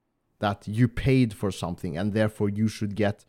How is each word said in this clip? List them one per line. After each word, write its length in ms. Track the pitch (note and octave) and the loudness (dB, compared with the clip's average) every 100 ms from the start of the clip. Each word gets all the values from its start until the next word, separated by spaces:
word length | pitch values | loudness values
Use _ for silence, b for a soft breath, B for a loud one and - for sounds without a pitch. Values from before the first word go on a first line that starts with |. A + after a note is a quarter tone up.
| _ _ _ _ | _ _ _ _
that 280 | G#2 G2+ - | -4 -4 -6
you 200 | G#2+ B2 | 0 0
paid 460 | - - C3 A#2+ | 2 2 4 2
for 180 | - G2+ | 0 -4
something 460 | F#2 E2+ F2 F#2 D2+ | -4 -6 -6 -6 -4
and 160 | G#2 | -2
therefore 360 | G2+ G#2+ - G#2 | 0 0 0 -2
you 180 | G2+ A2 | 0 -2
should 280 | - G#2+ G2 | 0 -6 0
get 300 | G2+ - | 0 -2